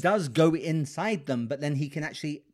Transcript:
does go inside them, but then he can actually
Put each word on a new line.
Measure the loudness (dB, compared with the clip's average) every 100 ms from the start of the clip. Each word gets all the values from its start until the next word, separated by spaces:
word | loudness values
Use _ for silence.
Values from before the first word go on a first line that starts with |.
does | 2 2 2
go | 4 4 4
inside | 0 -2 -2 -2 -2 -2 -2
them, | -2 -2
but | -4
then | -2 -2
he | -2
can | -4
actually | -6 -6 -8 -8 -12